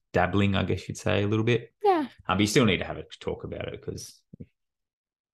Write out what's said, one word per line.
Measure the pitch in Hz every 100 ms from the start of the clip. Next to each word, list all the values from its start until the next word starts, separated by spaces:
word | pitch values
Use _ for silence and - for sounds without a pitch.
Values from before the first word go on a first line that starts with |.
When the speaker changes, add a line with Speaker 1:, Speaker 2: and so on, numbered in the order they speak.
| _
Speaker 1:
dabbling, | 90 87 101 101 95
I |
guess | 92 92 -
you'd | 98
say, | 98 98
a | 101
little | 110
bit. | 113 123 - _
Speaker 2:
Yeah. | 415 349 269 - -
Speaker 1:
Um, | 185
but |
you | -
still | -
need | 110 85
to |
have | 80 76
a | - -
talk | - -
about | 80 80 -
it | -
'cause | - - - - _ - - _ _ _ _ _ _ _ _